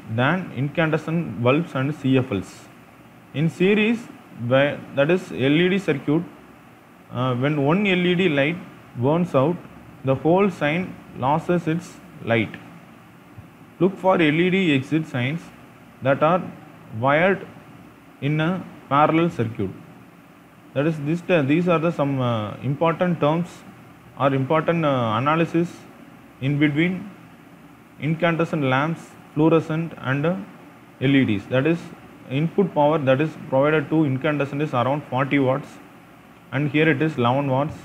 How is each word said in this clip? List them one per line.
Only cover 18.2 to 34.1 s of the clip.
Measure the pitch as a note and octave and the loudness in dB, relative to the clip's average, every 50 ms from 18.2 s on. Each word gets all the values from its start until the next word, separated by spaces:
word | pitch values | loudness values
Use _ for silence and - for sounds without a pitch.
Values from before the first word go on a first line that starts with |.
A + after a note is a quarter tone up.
in | C3 D3 D3+ D#3 | -2 -2 0 0
a | D#3 E3 F#3+ F3 - - - - - - | 0 0 -2 -4 -6 -12 -16 -16 -6 0
parallel | C3+ C#3+ D#3 D3+ D#3 E3 E3+ E3+ | 2 4 4 4 4 2 2 0
circuit. | - - A2+ A2 - - G2 F2+ - - - - - - - - - - - - - - - - - - - - - | 0 -2 -4 -4 -4 -4 -6 -6 -6 -10 -18 -20 -20 -20 -20 -20 -20 -20 -20 -20 -20 -20 -20 -20 -20 -20 -20 -8 -4
That | C3 C#3+ | -2 0
is, | E3 D#3+ D3+ | 0 -2 -2
this, | C#3 D3 E3+ F3 - - | -4 -4 -4 -4 0 2
uh, | F#3 D#3+ | 2 2
these | C#3 C3+ D3+ E3+ F3 F3+ | 4 2 2 2 2 2
are | E3 D#3+ | 2 2
the | D#3 F3 | 2 0
some, | D#3+ - C#3+ C#3+ C#3 C3 | 0 0 0 0 0 0
uh, | B2+ A#2+ A#2 A2 G#2+ G#2 - | 0 0 0 -2 -4 -6 -8
important | - - B2+ D3 - E3+ E3 D#3+ E3 F#3 F3+ E3+ - | -6 -4 -4 -2 0 0 0 0 0 0 0 0 2
terms | D3+ D3 D#3+ F3 F3 - - - - - - - - - - - - - - - | 2 2 2 0 -2 -6 -10 -18 -20 -20 -20 -20 -20 -20 -20 -20 -20 -14 -4 -2
or | B2+ C#3 C3+ | 0 0 2
important, | C3+ C3 C3 D#3+ D#3+ D3+ E3+ E3+ E3+ D#3 | 0 0 0 0 0 2 2 0 2 2
uh, | C#3+ C3+ B2+ A#2+ A2 G#2+ | 2 2 2 0 0 0
analysis | A2+ C3+ D3 D#3+ E3 E3 D#3+ - E3 F3 E3+ - - - - - - - - - - - - - - | 0 2 2 2 2 0 0 0 0 -2 -2 -6 -12 -20 -20 -20 -20 -20 -20 -20 -20 -20 -20 -12 -6
in | B2+ C#3 C#3+ C#3+ | -4 -2 0 2
between | D3+ D3 C#3 D3+ E3+ F#3 F#3 F3+ - - - - - - - - - - - - - - - - - - - - | 2 2 2 2 0 0 -2 -4 -8 -12 -16 -20 -20 -20 -20 -20 -20 -20 -20 -20 -20 -20 -20 -20 -20 -20 -12 -6
incandescent | C3 D3+ E3 D#3+ F3 E3+ E3 D#3 E3 - F3+ D#3 C#3 | -4 -4 -2 0 0 0 2 0 -2 -2 -2 0 0
lamps, | C3 C3 C3+ D3 E3 E3 - - - - - - - - | 2 2 2 0 0 -4 -6 -10 -18 -20 -20 -20 -6 0
fluorescent | D3 D#3 D#3+ E3 D#3+ - - D#3 D#3+ E3+ D#3+ - | 2 4 4 4 4 2 0 -4 -4 -4 -6 -8
and, | - - B2 C3+ C#3+ D3 | -8 -6 -4 -2 -2 0
uh, | E3+ F#3 G3 G3+ - - - - - - - - - - - | -2 -2 -4 -8 -14 -18 -20 -20 -20 -20 -20 -20 -20 -8 -2
L | B2+ C#3 C#3 | 0 2 4
E | C3+ B2+ | 4 4
Ds. | G#2+ G#2 G2 - | 2 0 -2 -4
That | - B2 C3 C#3 | -2 0 0 2
is, | D#3+ E3+ E3+ - - - - - - - - - - | 0 0 -2 -4 -12 -18 -20 -20 -20 -20 -20 -12 -6
input | B2+ C#3+ D#3+ E3+ - G#3 G3 - - | -4 -2 -2 0 0 0 0 0 2
power | - D3 G3 - | 2 2 4 2
that | D#3 C3+ C3 C3 C3+ | 2 2 2 2 2
is | D#3 D#3 - - - | 2 -2 -4 -8 -6
provided | - C3 C3+ C#3 D3+ D#3 D#3 C#3 - | -2 0 2 4 4 2 2 0 2
to | D#3 D#3+ D#3 | 2 2 2
incandescent | C#3 | 2